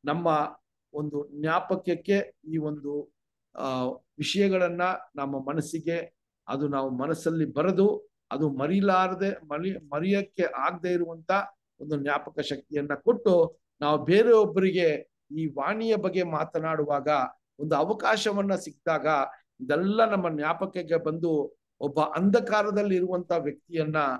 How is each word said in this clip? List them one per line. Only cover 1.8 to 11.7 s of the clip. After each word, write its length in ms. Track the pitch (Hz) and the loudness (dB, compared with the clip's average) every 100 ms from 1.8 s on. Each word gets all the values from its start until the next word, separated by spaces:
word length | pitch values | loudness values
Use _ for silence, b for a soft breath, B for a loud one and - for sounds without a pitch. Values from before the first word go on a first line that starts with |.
| - 170 - 202 - _ 156 | -2 -4 2 0 0 _ -6
ಈ 100 | 160 | -4
ಒಂದು, 520 | 151 151 143 147 - _ _ _ _ - | -4 -6 -6 -6 -8 _ _ _ _ -8
ಆ, 280 | 135 127 127 | -4 -2 -4
ವಿಷಯಗಳನ್ನ 920 | - _ - 151 196 202 190 175 175 180 185 - 143 | -6 _ -8 -4 2 2 4 0 2 -2 -2 -8 -8
ನಮ್ಮ 340 | 139 139 135 | -6 -4 -4
ಮನಸ್ಸಿಗೆ, 640 | 156 156 165 156 170 - _ _ _ - | -4 -4 -6 -4 -4 -6 _ _ _ -8
ಅದು 200 | 131 147 | -4 -2
ನಾವು 220 | 139 135 | -2 -2
ಮನಸ್ಸಲ್ಲಿ 560 | 127 143 156 165 165 147 | -4 -2 -2 -2 -2 -2
ಬರೆದು, 640 | 135 175 180 202 208 - _ _ | 0 0 4 2 2 -8 _ _
ಅದು 180 | 131 151 | -2 -2
ಮರಿಲಾರದೆ, 960 | 131 147 196 202 185 185 180 196 - - | 0 0 2 4 4 2 0 -4 -4 -8
ಮರಿ-, 480 | 147 185 190 - 143 | -6 -4 -6 -6 -4
ಮರೆಯಕ್ಕೆ 480 | 185 202 202 - | 0 0 -2 -2
ಆಗದೆ 500 | 170 - 147 175 180 | -2 0 -2 -2 -2
ಇರುವಂತ 380 | 180 165 165 160 190 - _ _ | 0 -2 -6 0 0 0 _ _